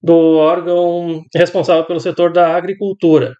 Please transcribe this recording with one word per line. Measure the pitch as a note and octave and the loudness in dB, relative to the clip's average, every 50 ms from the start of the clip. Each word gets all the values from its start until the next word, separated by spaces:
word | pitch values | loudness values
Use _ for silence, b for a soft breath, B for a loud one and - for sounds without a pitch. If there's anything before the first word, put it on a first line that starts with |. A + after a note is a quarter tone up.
do | - E3 E3+ E3+ E3 D#3+ D#3+ D#3 | 2 4 4 4 4 4 4 4
órgão | D3+ D#3 E3+ F3+ F3 F3 F3 F3 F3 F3 F3 F3 F3 E3+ E3 D#3 D#3+ _ _ | 2 2 0 -2 -2 -4 -2 0 0 -2 -2 -4 -6 -6 -8 -10 -12 _ _
responsável | D#3+ F3 E3+ - G3 D#3 - F3 D#3+ E3 | 0 0 2 0 -4 0 2 0 0 0
pelo | - F3+ E3 | -2 -6 -6
setor | - F3+ E3 - F3 E3+ | -6 -6 -4 -4 -6 -2
da | E3+ F3 F3 E3 E3 | 0 0 2 2 0
agricultura. | F3+ F3 F3+ G3 - G#3+ G3 F#3+ _ - E3 D#3 D3+ B2 - - _ | -4 -4 -6 -8 -6 -6 -8 -6 _ 0 2 2 2 0 -2 -10 _